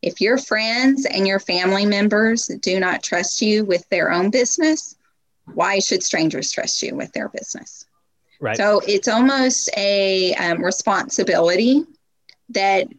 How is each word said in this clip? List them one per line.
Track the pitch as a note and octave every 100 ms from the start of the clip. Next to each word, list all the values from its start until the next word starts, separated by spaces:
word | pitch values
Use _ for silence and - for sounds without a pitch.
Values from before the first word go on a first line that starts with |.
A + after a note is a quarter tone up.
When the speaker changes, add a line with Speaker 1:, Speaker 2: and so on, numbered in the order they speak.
Speaker 1:
if | - -
your | G3+ B3+
friends | - G#3+ A3 A#3 C4 C4+ C4+
and | - G3
your | G3
family | - F3+ F#3 G3
members | G3+ G3+ G#3 G#3 A3 A#3 - -
do | - F#3
not | F#3 F3
trust | - F3 F3+ -
you | G#3+ G#3+
with | G#3 F3 -
their | F3+ E3+
own | F3 F#3+
business, | B3 B3 - D#4 D#4 - - _ _ _ _ -
why | - F3 G3+
should | F#3+ F#3+
strangers | - E3+ D#3+ - -
trust | - - -
you | -
with | - -
their | - -
business? | - - - - - - _ _ _ _ _
Speaker 2:
Right. | A#2+ G#2+
Speaker 1:
So | G3+ G#3 -
it's | G3+ A3
almost | A3 C4 C4+ C4 B3+ - -
a, | G3+ G3+ G3 F#3+ F#3
um, | - F3 E3
responsibility | F3 - - F#3+ - - F#3 E3 E3+ F3+ A#3 C#4 E4 - _ _ _ _ _
that | A3+ G3 G3 -